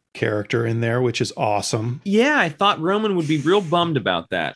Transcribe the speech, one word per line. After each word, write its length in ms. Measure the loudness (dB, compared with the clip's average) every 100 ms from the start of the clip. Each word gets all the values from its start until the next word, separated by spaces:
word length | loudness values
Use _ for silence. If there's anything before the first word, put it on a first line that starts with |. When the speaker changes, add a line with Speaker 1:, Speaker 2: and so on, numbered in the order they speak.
| _
Speaker 1:
character 500 | -4 -2 -2 0 0 0
in 120 | 0
there, 220 | 0 2
which 180 | 0 0
is 120 | -4 0
awesome. 640 | 0 0 -2 -2 -2 -4 0
Speaker 2:
Yeah, 320 | 2 4 2
I 80 | 0
thought 300 | 0 0 0
Roman 360 | 0 0 0 -2
would 120 | 0
be 120 | 0
real 220 | 2 2
bummed 360 | 2 0 0 0
about 320 | 0 -2 -2
that, 260 | -4 -4